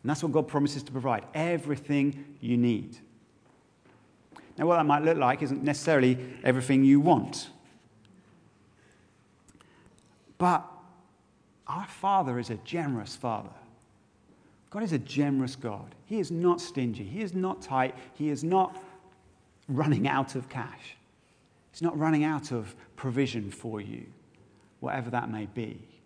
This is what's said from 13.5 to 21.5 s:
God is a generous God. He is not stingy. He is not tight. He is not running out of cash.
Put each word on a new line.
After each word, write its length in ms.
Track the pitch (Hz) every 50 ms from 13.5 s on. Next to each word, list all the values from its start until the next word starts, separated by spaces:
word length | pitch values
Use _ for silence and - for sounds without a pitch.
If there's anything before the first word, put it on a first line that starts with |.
| - - - - - _ _ _ _ _ _ _ _ _ _ _ _ _ _ _ _ _ _ _
God 120 | - 202
is 100 | 226 185
a 60 | 165 127
generous 580 | 104 - - 139 147 143 139 135 131 123 127
God. 380 | - - 117 101 98 - - - - _
He 160 | - 208 220
is 100 | 180 -
not 300 | 175 165 175 180 175 170
stingy. 440 | - - - 139 127 120 110 - 101
He 180 | 95 127 202
is 120 | 220 185 170
not 280 | 185 185 190 196 190
tight. 320 | - - 139 131 131 131 - - - - -
He 140 | - 147 151
is 160 | 147 120 143
not 380 | 160 180 190 185 180 - - - - - - _ - - _ _ - _ _ _ _ _ _ _
running 400 | - 135 131 156 151 143 - -
out 280 | 139 139 135 135 - -
of 140 | 131 123 -
cash. 480 | - 131 107 - - - - - - _ _ _ _ _ _ _ _ _ _ _